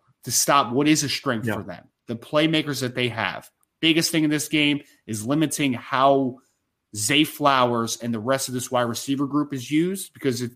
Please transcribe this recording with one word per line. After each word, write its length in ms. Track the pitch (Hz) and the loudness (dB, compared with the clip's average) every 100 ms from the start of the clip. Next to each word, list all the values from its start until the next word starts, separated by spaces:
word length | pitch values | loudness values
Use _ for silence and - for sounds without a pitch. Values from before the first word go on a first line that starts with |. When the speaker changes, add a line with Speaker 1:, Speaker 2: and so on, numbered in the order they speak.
| _ _ | _ _
Speaker 1:
to 80 | 127 | -4
stop 400 | - - 143 117 | 0 2 2 2
what 140 | 123 151 | 2 4
is 160 | 151 | 2
a 60 | 139 | 0
strength 380 | - 139 110 113 | -4 -4 -2 -2
Speaker 2:
Yeah. 80 | 101 | -4
Speaker 1:
for 80 | |
them, 240 | 92 85 - _ - | -8 -14 -18 _ -12
the 80 | 117 | -12
playmakers 680 | - 151 160 156 147 127 | -2 0 2 0 -2 -4
that 140 | 123 123 | -4 -2
they 140 | 123 | -4
have." 400 | 110 95 - - _ _ _ | -2 -4 -4 -14 _ _ _
Biggest 280 | 165 160 160 | 2 2 2
thing 140 | 160 | 2
in 60 | 151 | 2
this 180 | 151 - | 0 0
game 340 | 151 147 143 - _ - | 0 2 0 -6 _ -8
is 200 | 110 110 | -6 -2
limiting 480 | 151 151 - 143 | 0 0 0 -2
how 640 | 113 - 131 139 139 127 127 _ _ _ _ _ 107 | -2 -2 4 4 4 2 -4 _ _ _ _ _ -6
Zay 300 | 107 147 147 | 0 2 2
Flowers 720 | - 143 131 123 117 113 - | 2 4 4 4 2 -2 -4
and 160 | 120 | -4
the 60 | 113 | -4
rest 280 | 117 135 - | 0 -2 -2
of 60 | |
this 180 | 127 123 | -6 -2
wide 120 | 123 | 0
receiver 440 | 120 113 - 139 139 | 0 -2 -4 -2 0
group 260 | 143 143 | -2 -2
is 160 | 135 123 | -6 -2
used, 440 | 151 180 190 - | 0 0 -4 -10
because 280 | - 135 120 | -6 -4 -2
it, 100 | 120 | -6